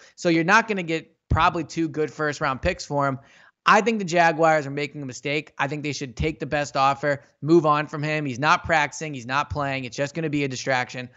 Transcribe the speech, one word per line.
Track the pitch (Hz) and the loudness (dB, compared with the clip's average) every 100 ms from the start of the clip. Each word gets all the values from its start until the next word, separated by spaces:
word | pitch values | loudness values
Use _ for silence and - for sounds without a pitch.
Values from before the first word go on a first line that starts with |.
| - - | -20 -4
So | 175 | 0
you're | 165 165 | 2 4
not | 220 226 | 2 2
gonna | 202 | -4
get | 165 160 - _ - | -4 -6 -8 _ -2
probably | 160 175 170 139 | 2 2 0 -6
two | 165 160 | -4 -4
good | 147 151 | -2 -4
first-round | - 151 143 151 131 | -2 -4 -2 -4 -2
picks | 175 180 - | -4 -4 -4
for | 143 139 | -2 -2
him. | 131 - _ _ _ | -2 -10 _ _ _
I | - 202 | 4 4
think | 214 226 | 4 -2
the | 180 | 0
Jaguars | 170 170 156 160 156 139 | 4 4 4 4 4 0
are | |
making | 143 147 147 | -6 -6 -8
a | 135 | -12
mistake. | 120 147 151 147 - | -8 -4 -4 -6 -4
I | 143 | -4
think | 151 | -2
they | 147 | -6
should | 135 139 - | -6 -8 -4
take | 151 160 | -4 -4
the | 143 | -4
best | 147 143 143 | -2 -2 2
offer, | 139 135 147 139 _ - | 2 2 -2 -2 _ -6
move | 143 170 151 | 4 6 6
on | 147 147 | 2 0
from | 156 | -4
him. | 151 151 143 | -2 -2 -2
He's | 117 | 0
not | 151 175 | 2 2
practicing. | - 160 147 - 156 | 2 2 2 -4 -8
He's | 139 117 | -8 -4
not | 139 147 | -2 -2
playing. | 147 139 135 | -4 -2 -4
It's | 127 131 | -6 -4
just | 143 170 | -4 -2
gonna | 160 | -2
be | 147 139 | -2 -2
a | |
distraction. | 123 139 127 123 131 127 | -4 -2 -2 -2 -8 -14